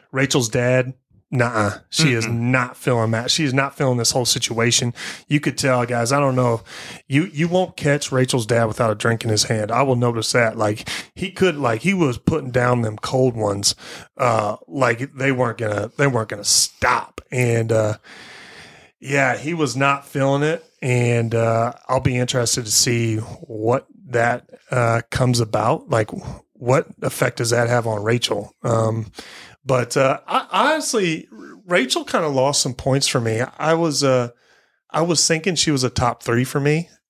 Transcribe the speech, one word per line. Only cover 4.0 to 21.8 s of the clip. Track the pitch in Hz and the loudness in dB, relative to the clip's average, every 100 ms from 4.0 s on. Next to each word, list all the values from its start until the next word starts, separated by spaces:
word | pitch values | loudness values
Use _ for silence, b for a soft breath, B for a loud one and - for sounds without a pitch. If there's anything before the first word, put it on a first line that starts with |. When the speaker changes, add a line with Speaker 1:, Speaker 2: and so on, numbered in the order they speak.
| 113 | 0
Speaker 1:
whole | 135 120 | 0 0
situation. | - - 113 117 117 120 - B B B | -2 -2 0 2 2 -2 -6 B B B
You | 147 | -2
could | 147 127 | -2 -2
tell, | 139 127 120 | 0 0 0
guys. | 120 117 | -2 0
I | 139 | 2
don't | 143 127 | 2 2
know. | 123 117 - B B B - | 0 0 -6 B B B -2
You, | 131 185 | 0 0
you | 143 170 | -2 0
won't | 180 175 - | 0 -2 -2
catch | 151 143 - | 0 0 0
Rachel's | 131 127 131 107 | 0 0 0 0
dad | 117 113 | 0 0
without | 104 117 | 0 -2
a | 107 | 0
drink | 117 113 | 0 0
in | 117 | 0
his | 107 - | 0 0
hand. | 110 104 | -2 0
I | 117 | 0
will | 139 123 | 2 2
notice | 120 113 107 | 0 0 0
that. | 127 113 110 | 2 2 2
Like, | 107 107 - B B - | -2 -2 -6 B B -10
he | 185 | -8
could, | - 185 147 | 2 2 2
like, | 131 113 | 0 0
he | 165 | 0
was | 196 151 117 | 0 0 -2
putting | - 165 135 | -2 -2 0
down | 123 123 123 | 0 2 2
them | 113 107 | 0 -4
cold | - 131 131 113 | -4 0 2 2
ones. | 104 101 101 - B B B - | -2 0 -2 -4 B B B -2
Uh, | 123 113 104 110 - | 0 2 0 -4 -8
like, | 143 123 117 143 135 | 0 0 0 -6 -4
they | 135 | -2
weren't | 131 123 110 | 0 0 -2
gonna, | 110 104 104 - | -4 -4 -4 0
they | 143 | 0
weren't | 120 107 | 0 -2
gonna | 104 | -6
stop. | 101 - - - 123 120 - - - | 0 0 0 -2 0 0 -4 -14 -6
And, | 127 120 117 113 | 0 2 2 2
uh, | 113 107 107 B B B B B B B B B _ | 2 0 -2 B B B B B B B B B _
yeah, | 131 139 135 113 | -4 0 2 0
he | 135 | -4
was | 170 143 120 | -2 -2 2
not | 139 139 - | 2 0 -2
feeling | 143 135 139 | -2 0 2
it. | 151 165 - _ | 0 -2 -8 _
And, | 131 123 120 120 117 | 0 2 2 2 0
uh, | 113 113 113 117 - | 0 2 2 0 -4